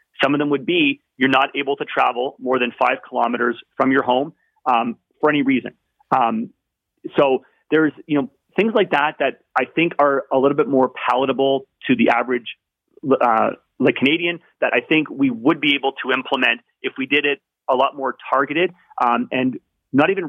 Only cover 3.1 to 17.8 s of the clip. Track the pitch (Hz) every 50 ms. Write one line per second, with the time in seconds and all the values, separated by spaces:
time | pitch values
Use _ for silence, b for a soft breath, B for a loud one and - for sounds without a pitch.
3.1 | 127 123 117 117 120 113 120 120 117 - - _ _ - 131 131 135 135 - 123
4.1 | 123 131 143 165 - _ _ _ _ _ - 139 123 117 120 120 110 - _ _
5.1 | _ - - 151 151 147 135 135 131 120 - - - _ _ _ _ _ _ -
6.1 | 135 131 123 113 113 110 117 - _ _ _ _ _ _ _ _ _ _ - -
7.1 | - - 147 135 131 127 b b b b b b 151 156 160 147 - - - -
8.1 | 147 143 131 - _ _ _ _ - - 202 226 214 220 190 185 - 143 143 156
9.1 | 151 - 143 135 - _ _ _ - 135 131 - - 165 170 170 - - 143 143
10.1 | 139 131 - - 139 135 131 143 143 147 143 139 139 131 131 127 - - - 123
11.1 | 120 127 135 131 127 120 135 135 139 131 - _ _ _ - - 127 110 113 117
12.1 | 117 117 123 123 127 120 120 - - _ _ _ _ _ _ _ _ - - 131
13.1 | 131 - 123 120 113 113 110 110 - - _ _ _ - 131 135 120 - 123 139
14.1 | 160 170 175 175 170 165 _ _ _ - 131 120 113 123 120 - 160 156 147 -
15.1 | - 135 139 131 117 113 113 151 170 143 147 147 143 139 - - - - - 127
16.1 | 127 131 - - 139 131 127 120 123 123 _ _ _ _ - 127 - - 131 127
17.1 | 143 147 143 143 143 - _ _ _ _ _ - 131 123